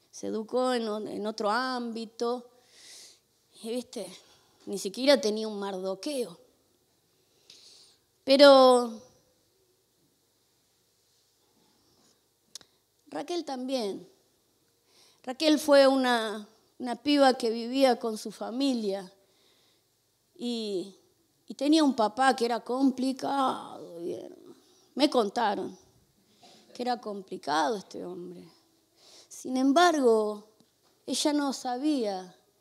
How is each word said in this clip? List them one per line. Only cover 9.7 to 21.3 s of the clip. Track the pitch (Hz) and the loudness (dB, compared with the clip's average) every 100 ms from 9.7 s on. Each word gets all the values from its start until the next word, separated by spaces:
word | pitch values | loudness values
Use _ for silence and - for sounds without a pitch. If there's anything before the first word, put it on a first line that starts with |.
| _ _ _ _ _ _ _ _ _ _ _ _ _ _ _ _ _ _ _ _ _ _ _ _ _ _ _ _ - _ _ _ _ - | _ _ _ _ _ _ _ _ _ _ _ _ _ _ _ _ _ _ _ _ _ _ _ _ _ _ _ _ -20 _ _ _ _ -14
Raquel | 277 285 349 | -12 -8 -8
también. | 302 262 262 262 202 180 - _ _ _ _ _ _ _ _ _ _ _ | -6 -8 -4 -4 -4 -8 -14 _ _ _ _ _ _ _ _ _ _ _
Raquel | - 254 311 302 | -12 0 2 4
fue | - 277 269 | 6 6 6
una, | 269 254 240 220 196 208 _ _ - | 4 2 0 -2 -8 -12 _ _ -12
una | 247 214 | -10 -6
piba | 294 294 269 | 0 4 4
que | 254 233 | 4 -2
vivía | 233 226 262 262 240 | -4 -4 2 2 2
con | 233 214 | -2 -8
su | 220 | -12
familia | - 208 240 277 240 214 196 185 _ _ _ _ _ _ _ _ _ _ _ _ | -12 -10 -4 -2 -2 -4 -6 -10 _ _ _ _ _ _ _ _ _ _ _ _
y, | - 240 233 214 190 196 185 _ _ _ | -12 -8 -6 -6 -8 -10 -16 _ _ _